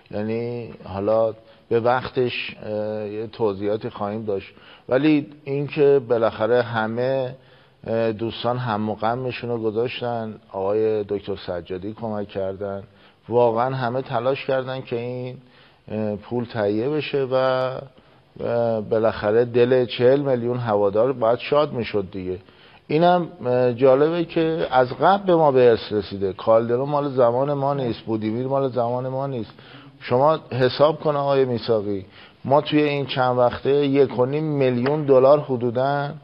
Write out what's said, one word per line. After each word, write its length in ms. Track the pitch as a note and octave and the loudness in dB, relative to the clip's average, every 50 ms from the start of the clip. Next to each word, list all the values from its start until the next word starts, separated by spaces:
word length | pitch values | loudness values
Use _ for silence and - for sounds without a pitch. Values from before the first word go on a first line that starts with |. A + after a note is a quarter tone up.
| _ - | _ -12
یعنی 600 | F#2+ G2+ G#2+ A2 A2+ A#2 A#2+ A#2+ A#2+ A#2+ A#2 - - - - | -8 -6 -4 -4 -4 -4 -4 -6 -8 -8 -10 -12 -16 -18 -16
حالا 500 | F2 F#2 G2 G2 G#2+ A2 A2 A2+ A2+ G#2+ - - - - - _ - | -10 -8 -4 0 0 2 2 2 0 -2 -6 -16 -20 -20 -20 _ -2
به 120 | A#2 A#2 | 0 2
وقتش، 760 | A2 B2 B2 B2+ - - - C3+ B2 A#2+ - - - - - - - | 2 2 0 0 -2 -4 -2 -2 -2 -2 -2 -6 -8 -10 -12 -14 -10
اه، 460 | G#2+ G#2+ G#2+ G#2+ G#2+ G#2+ G#2+ G#2+ G2+ | -8 -6 -4 -4 -4 -6 -6 -6 -8
یه 180 | G#2 G#2+ A2+ | -8 -8 -10
توضیحاتی 640 | A2 - - A#2 G#2 G2 F#2+ G#2 G2+ G#2 A2+ - A#2+ | -10 -6 -2 0 0 0 0 -2 -2 -2 -2 -4 -8
خواهیم 340 | - - G#2 G2+ G#2 A2+ A2+ | -8 -6 -6 -6 -6 -6 -4
داشت، 300 | G#2+ G2 G2 F#2+ - - - - - - - _ - | -4 -6 -6 -6 -10 -20 -20 -20 -20 -20 -20 _ 0
ولی 380 | B2 C3 C#3+ D#3 D#3 D3 D3 - - - - | 0 2 4 4 2 2 2 -2 -12 -18 -10
اینکه 560 | C#3 C#3 C#3+ D3 C#3 - D#3+ C#3+ C#3+ C#3 C#3 B2 A#2 | -6 -6 -4 -4 -4 0 2 4 6 6 4 4 2
بالاخره 540 | B2 A2+ A2+ G#2+ G2+ - A2 A2 B2 B2 A#2 | 0 2 2 0 0 0 0 2 2 2 2
همه، 720 | A2+ A2+ A2 A2 A2 A2+ A#2+ B2 C3 C3+ C3+ B2+ B2 - - _ _ _ - _ _ _ _ - | 0 -2 -2 -2 -2 -2 -2 -2 -2 -2 -2 -4 -4 -8 -14 _ _ _ -20 _ _ _ _ -8
اه، 260 | - A2+ A2+ A2+ A2+ A2 | -4 -2 0 0 0 -2
دوستان 460 | G2+ A2+ A2+ G#2 - - A#2+ B2 B2+ | -2 -6 -6 -6 -4 -4 -4 -2 -2
هم 320 | B2 A#2+ G#2+ G#2 G#2+ G#2+ | -2 -4 -2 -2 -2 -4
و 40 | G#2 | -4
غمشون 560 | G2 G#2+ A2 A#2+ C3 C3 B2+ A2+ - - A#2 | -2 -2 -2 -2 -2 -4 -6 -8 -8 -6 -6
رو 80 | A#2+ A#2 A2 | -6 -2 -2
گذاشتن، 720 | A2 G#2 A2+ A#2+ B2+ - - B2 A#2+ A#2+ A#2 A2+ A2 G#2+ F#2+ _ _ - | -2 -2 -2 -4 -4 -4 -6 -6 -6 -6 -6 -6 -8 -12 -14 _ _ -8
آقای 520 | G2 F#2+ G2 G#2 A2 A2 A2 A2 G#2+ G#2 | -4 -2 -2 0 0 0 0 0 -2 -2
دکتر 320 | G2 G#2 G2 - G2+ G2 F#2 - | -4 -6 -6 -4 -6 -10 -8 -8
سجادی 460 | - F2+ F2 E2 - F#2 F#2 F2+ G#2 G#2+ - | -8 -8 -8 -8 -8 -10 -10 -8 -10 -12 -8
کمک 280 | A#2 A2 G#2+ G#2 G2+ G2 | -8 -8 -6 -6 -8 -8
کردن، 540 | - G2+ F#2+ F#2+ G2 F#2+ G#2 G2+ G2 G2 G2+ - _ _ _ - _ _ _ - | -6 -6 -6 -6 -6 -6 -8 -8 -8 -10 -12 -16 _ _ _ -20 _ _ _ -2
واقعاً 460 | A2+ A#2+ A#2+ A#2 A2 A2+ A#2+ C3 C3+ | 2 4 4 4 4 2 0 -2 -2
همه 280 | C3 B2+ A#2 A#2+ C3 C3 | -4 -4 -4 -4 -4 -6
تلاش 420 | - C3 A2+ A#2+ C3 C#3 C#3 - | -4 -4 -2 0 -2 -2 -2 -2
کردن 340 | - C3+ C3 C3 C3 C3 C3 | -2 -2 -2 -2 -4 -8 -10
که 160 | C3 - B2 | -8 -8 -8
این، 400 | A#2 A#2+ B2 B2 B2+ B2+ B2+ B2+ C3 - _ _ - - _ _ _ _ - | -6 -6 -8 -8 -8 -10 -10 -12 -14 -18 _ _ -20 -20 _ _ _ _ -10
اه، 280 | G#2+ G#2+ G#2+ G#2 G#2 | -6 -6 -4 -4 -4
پول 280 | G2+ - - A#2 A#2+ A#2+ | -6 -8 -6 -6 -6 -6
تهیه 440 | - - A#2 G#2 G2+ G#2 A2 A#2 C#3 | -4 -2 -2 0 0 0 0 -2 -2
بشه 380 | D3+ D3+ C3+ - - C#3+ C3+ B2 C3 | -2 -4 -4 -4 -4 -4 -2 0 0
و، 20 | |
اه، 1500 | C3 C3 C3 C3 C3 C3 B2+ C3 - C3+ C3+ _ - _ _ _ _ _ _ _ - - A#2 A#2+ A#2 A#2 A#2 A2+ A2 | 0 2 2 0 0 -2 -4 -6 -8 -12 -14 _ -20 _ _ _ _ _ _ _ -8 -6 -2 0 0 0 0 0 -2
بالاخره 640 | G#2 F2 A2+ A2 A2 A2 G2+ G2+ A2 G#2 G#2+ A#2 B2 | -2 0 0 2 2 2 0 0 -2 2 2 2 2
دل 420 | A#2+ A2+ A#2+ A#2+ B2 C3 B2+ B2+ | 2 4 2 4 4 4 2 2
چهل 340 | A2+ - - B2 B2 C3+ C#3+ | 0 -2 2 4 4 4 4
میلیون 380 | C#3+ C#3 C3 B2 A#2 A#2+ B2 B2 | 2 0 0 0 0 -2 -4 -2
هوادار 540 | A#2 A2+ G#2+ G#2 G#2 G2+ G2 G#2+ A#2 C3+ C#3 | -2 0 2 2 2 2 4 2 2 2 2
باید 260 | A#2+ A2+ A2+ A#2+ B2 | 0 2 2 2 2
شاد 340 | - - D3 D3 D3+ C#3+ C3+ | 0 0 2 2 2 0 -2
می‌شد 340 | B2 A2 - - G#2 G2 F2+ - | -6 -6 -2 -2 -4 -4 -4 -8
دیگه. 260 | G2 F#2 F2+ F#2 F2+ - - - _ - - - - _ - | -8 -6 -6 -8 -8 -10 -18 -20 _ -20 -20 -20 -20 _ -2
اینم، 400 | D3 D#3 E3+ F3 F3+ F3+ E3 - - - - | 0 4 4 4 4 4 0 -4 -8 -8 -4
اه، 260 | B2 B2 B2+ B2+ B2 A#2+ | 0 0 2 2 2 0
جالبه 500 | A2+ C3+ C3 B2+ C3+ D3 D#3+ E3+ F3 E3 | 4 6 6 6 6 4 2 2 -2 -4
که 420 | E3 - E3+ E3 D#3+ D#3+ E3 - - | -2 0 0 0 0 0 -2 -4 0
از 180 | B2+ B2+ B2+ B2+ C3 - C#3+ | 2 2 2 2 0 2 4
قبل 240 | F3 G3 G3+ G3+ | 4 4 4 2
به 100 | F#3 F3 | 2 2
ما 160 | D#3+ D#3+ D3 C3 | 4 4 4 4
به 180 | B2+ B2 A#2+ | 6 6 6
ارث 220 | A2+ G#2 - - G#2 | 6 4 0 -4 -4
رسیده. 400 | G#2 F#2+ - G2+ G2 G2 F#2+ F2+ | -4 -4 -4 -6 -6 -4 -4 -6
کالدرون 560 | - - A2+ A2+ A2+ A#2 A2+ A#2+ B2 C#3 C#3+ | -4 0 4 4 4 4 2 -2 -2 -2 -2
مال 220 | D3 C#3+ C#3+ D3 | -2 -2 -2 -2
زمان 420 | C3 C3 B2 A#2 A#2+ B2+ C#3 D3 D3 | 2 2 4 4 4 2 0 0 -2
ما 220 | C#3 C#3 C#3 C#3+ | -2 0 -2 -2
نیست، 260 | C#3 C3 A#2+ G#2+ - | -2 -2 -4 -4 -6
بودیمیر 460 | - - A2+ A2 G#2+ A2 G#2+ A#2+ B2+ | -6 -6 -4 -2 -2 -2 -4 -2 -4
مال 220 | C3 C#3 C#3 C3+ C3 | -2 -2 0 -2 -2
زمان 400 | A#2+ B2 A#2 A#2 B2 B2 B2+ C3 | 0 -2 -2 -2 -2 -4 -4 -6
ما 180 | C3 C3 C3+ | -6 -6 -6
نیست. 260 | C#3 C3+ A#2+ G#2 - - - - - - - - - - - | -6 -6 -8 -8 -10 -14 -20 -20 -20 -20 -20 -20 -20 -20 -16
شما 380 | - - B2 B2+ C#3 D3+ D#3+ D3+ - - A#2+ | -6 0 2 4 4 4 2 2 -2 -6 -2
حساب 480 | B2 C3 B2+ - - C#3+ D3+ D#3+ D#3 | 0 0 2 4 4 4 4 4 2
کن 160 | - D#3 D3 | -2 -2 -2
آقای 280 | C#3+ C#3 C#3 C#3 C3+ C3+ | 0 0 0 2 2 2
میساقی، 600 | B2+ B2 A2+ - - A2+ G#2+ G2+ G#2 G2+ G2 F#2+ - - - - - - _ - | 2 0 -4 -2 0 0 0 0 -2 -6 -6 -8 -12 -20 -20 -20 -20 -20 _ -2
ما 160 | A#2 C3+ D3+ | 2 2 2
توی 220 | D3 - D#3 D3 D3 | 2 4 2 2 2
این 240 | D3 C#3+ C#3+ C#3 | 2 0 -2 -4
چند 320 | B2 - C#3 B2+ B2+ B2 B2 | -4 -2 0 0 2 2 4
وقته 320 | B2 A#2+ A2+ F2 - B2+ | 2 2 2 0 -2 0
یک 480 | C#3 C#3+ D3 C#3 C3+ C#3+ C3+ B2 A#2+ A2+ | 2 2 2 2 4 4 4 4 4 0
و 80 | B2 | 0
نیم 180 | C3 C#3+ D3+ D#3 | 0 0 -4 -4
میلیون 600 | D#3 D3 C#3 C3+ B2+ B2+ A#2+ A#2+ C#3 D3 D#3 D3+ | -2 0 2 2 2 2 0 0 0 0 -2 2
دلار 360 | C#3 C3+ C3 C3 C3+ D3 D3 | 4 6 6 8 8 6 6
حدوداً 680 | C#3+ C3+ C3 A#2 A#2+ B2 A2 B2 C3 C#3 C#3+ C#3+ C#3+ C#3+ D#3 D3+ | 4 -2 -4 -2 -2 -2 -2 0 -2 -2 -2 -2 -4 -6 -8 -12